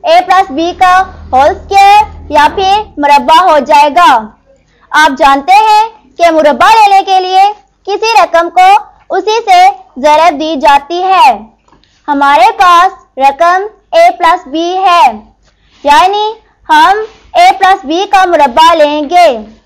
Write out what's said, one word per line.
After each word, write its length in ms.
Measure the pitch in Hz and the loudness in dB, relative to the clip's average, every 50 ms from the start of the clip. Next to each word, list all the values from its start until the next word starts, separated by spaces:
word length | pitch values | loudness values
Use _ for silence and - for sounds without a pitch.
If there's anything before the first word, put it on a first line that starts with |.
| - | -2
ए 160 | - 330 359 | 2 0 0
plus 280 | 370 370 370 370 392 381 | 2 0 0 -2 -2 -2
B 200 | 269 285 330 339 349 | -6 -6 -6 -6 -4
का 180 | - 370 359 359 370 381 381 - - - - - | -2 0 0 2 0 -2 -4 -10 -20 -12 -4 -2
whole 200 | 254 277 302 381 | 0 0 0 -2
square 760 | 381 - - 403 392 392 403 403 415 427 - - - - - | -4 -10 -4 0 2 2 4 4 2 0 -2 -8 -20 -14 -4
या 160 | 294 302 294 302 | -2 0 0 0
फिर 260 | - 415 381 381 392 427 427 427 _ 302 | -2 -2 -2 -2 -2 -2 -4 -8 _ -6
मुरब्बा 380 | 285 - 285 285 240 285 320 330 | -2 0 0 0 2 2 0 2
हो 160 | 359 370 311 294 | 2 2 0 0
जाएगा। 440 | 254 269 302 285 285 302 269 349 349 320 269 226 220 208 - _ _ _ _ _ _ _ _ _ _ _ | 0 0 0 2 2 2 0 0 2 2 0 0 -4 -8 -20 _ _ _ _ _ _ _ _ _ _ _
आप 240 | - 294 311 320 269 | -2 -2 0 0 -2
जानते 380 | 254 311 277 277 277 277 311 381 | 0 0 0 0 0 0 0 0
हैं 340 | 415 440 440 427 427 440 453 | 2 2 2 2 0 0 -2
कि 400 | 440 _ _ _ _ - 339 339 | -8 _ _ _ _ -2 -2 0
मुरब्बा 380 | 320 311 311 302 277 233 339 392 | 0 2 0 0 0 2 2 2
लेने 300 | 440 453 427 403 392 381 | 4 4 2 2 2 0
के 180 | 381 392 381 381 | 0 0 -2 -2
लिए 260 | 370 370 370 381 392 415 427 - _ _ _ _ _ | -2 0 0 0 0 0 -2 -8 _ _ _ _ _
किसी 240 | - 403 - 415 453 466 | -8 -8 -6 -4 -2 0
रकम 360 | 415 349 339 - 330 339 339 | 0 -2 0 0 -2 -2 -2
को 160 | 339 370 370 381 403 427 427 - _ _ _ _ - | 0 0 2 2 2 0 -2 -6 _ _ _ _ -8
उसी 220 | 381 370 403 427 466 | -6 -4 -4 -4 -4
से 300 | 466 427 370 349 359 381 392 381 - _ _ 269 | -2 0 2 2 2 2 0 -4 -18 _ _ -4
ज़रब 380 | 247 302 302 311 320 339 311 269 | -2 0 0 2 2 0 -2 -2
दी 160 | 311 311 330 | -8 -6 -6
जाती 440 | 277 262 302 285 277 - - 339 349 359 | -2 0 0 0 0 -2 -6 -8 -6 -2
है। 280 | 370 381 359 330 269 226 202 220 - _ _ _ _ _ _ _ _ _ _ _ | -2 0 2 2 2 0 -2 -10 -20 _ _ _ _ _ _ _ _ _ _ _
हमारे 440 | - 285 277 277 277 285 302 349 440 403 | -8 -4 -2 0 0 2 2 2 0 0
पास 380 | - 392 359 349 339 359 381 381 - _ _ _ 262 | 0 0 2 2 2 2 0 -4 -8 _ _ _ -2
रकम 480 | 269 277 277 269 339 349 359 381 403 427 - _ _ _ - | -2 -2 0 0 -2 0 0 -2 -4 -8 -14 _ _ _ 0
A 140 | 330 339 349 | 2 2 2
plus 320 | 349 349 349 330 339 359 359 | 0 0 -2 -2 -2 -2 -6
B 200 | 277 269 320 339 349 359 | -10 -8 -6 -6 -4 -6
है, 260 | 370 381 381 349 349 311 247 214 214 - _ _ _ _ _ _ _ _ _ _ _ - | -2 -2 0 2 2 2 0 -2 -4 -18 _ _ _ _ _ _ _ _ _ _ _ -2
यानी 520 | 285 285 302 349 370 403 415 427 440 440 440 _ _ _ _ _ - | 0 0 2 2 0 -2 -4 -6 -6 -8 -12 _ _ _ _ _ -2
हम 320 | 311 302 311 359 392 427 440 440 - _ _ _ - | 0 2 2 2 0 -2 -6 -12 -16 _ _ _ -2
ए 140 | 330 349 370 392 | 2 2 2 2
plus 320 | 381 381 370 381 381 381 | 2 0 0 0 -2 -4
B 200 | 262 320 349 403 | -8 -6 -6 -4
का 180 | 403 403 381 370 | -2 -2 -2 0
मुरब्बा 460 | 359 349 302 285 269 233 302 320 330 339 | 0 2 0 0 0 0 0 2 2 2
लेंगे। 540 | 320 294 294 294 302 302 262 349 349 349 320 254 220 208 220 - _ _ | 0 -2 -4 -4 -6 -6 -2 0 2 2 2 0 -4 -10 -16 -20 _ _